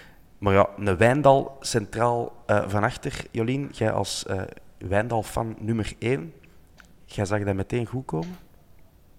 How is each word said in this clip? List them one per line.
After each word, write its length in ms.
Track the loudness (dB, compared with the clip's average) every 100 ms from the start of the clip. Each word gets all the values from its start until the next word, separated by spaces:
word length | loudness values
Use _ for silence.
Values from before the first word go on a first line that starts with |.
| -20 -20 -20 -2
Maar 140 | 4
ja, 140 | 6 6 2
een 200 | 0 4
Wijndal 600 | 4 6 6 6 2 -8
centraal, 800 | -4 -2 -2 0 0 0 -4 -6 0
eh, 220 | 0 2
van 140 | 0
achter. 400 | 0 -2 -8 -8 -8
Jolien, 380 | -4 -2 -2 -4
jij 200 | -2 0
als, 340 | 0 -2 -6 -4
eh, 160 | -6 -6 -12 -20 -12
Wijndal-fan 760 | -2 0 0 -2 -2 -4 -4 -4
nummer 340 | -4 -2 -2 -4
één, 340 | -2 -2 -4 -14 -20 -20 -20 -20 -20 -20
jij 200 | -10 -4
zag 180 | -2 0
dat 100 | 0
meteen 320 | -2 -2 -4 -4
goed 180 | -8 -6
komen? 300 | -6 -6 -12 -20 -20 -20 -20 -20 -20 -20